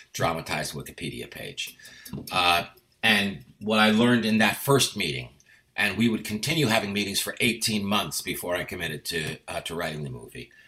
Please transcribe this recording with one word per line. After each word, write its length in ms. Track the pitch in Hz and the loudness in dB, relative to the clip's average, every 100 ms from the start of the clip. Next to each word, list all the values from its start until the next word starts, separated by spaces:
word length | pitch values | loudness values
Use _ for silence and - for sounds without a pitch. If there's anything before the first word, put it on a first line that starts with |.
| - | -12
dramatized 600 | - 87 82 73 78 73 | -2 -2 -2 -4 -4 -4
Wikipedia 560 | 71 69 - 76 60 - | -8 -12 -8 -8 -8 -12
page. 480 | - 50 - - - - - - - - | -12 -12 -10 -10 -12 -20 -20 -12 -12 -4
Uh, 320 | 92 87 85 - - _ - | 2 4 4 0 -12 _ 0
and 420 | 113 104 98 - - - | 4 4 2 -4 -14 -8
what 200 | 104 110 | 0 6
I 120 | 110 | 6
learned 340 | 107 120 120 110 | 6 6 4 4
in 140 | 110 | 4
that 180 | 104 - | 4 2
first 400 | - 135 - 104 | 4 4 4 -2
meeting, 320 | 82 65 60 _ _ - _ - | -4 -4 -10 _ _ -20 _ -2
and 200 | 101 98 | -2 4
we 140 | 117 | 2
would 140 | 107 | 2
continue 420 | - 107 139 165 120 | -4 -4 -2 2 4
having 260 | 110 104 | 2 2
meetings 280 | 101 98 95 | -2 0 -2
for 160 | 101 - | -2 0
eighteen 460 | 123 113 - 107 98 | 0 2 0 0 0
months 380 | 104 82 - | 0 0 -6
before 320 | 92 85 87 90 | -6 -6 -4 -4
I 80 | |
committed 420 | 85 90 82 73 - | -4 -6 -6 -6 -6
to, 320 | 82 78 76 - | -4 -4 -8 -8
uh, 140 | 85 | -8
to 140 | - 82 | -6 -6
writing 280 | 80 76 | -6 -6
the 60 | 71 | -8
movie. 400 | 60 57 64 - - | -10 -14 -16 -18 -20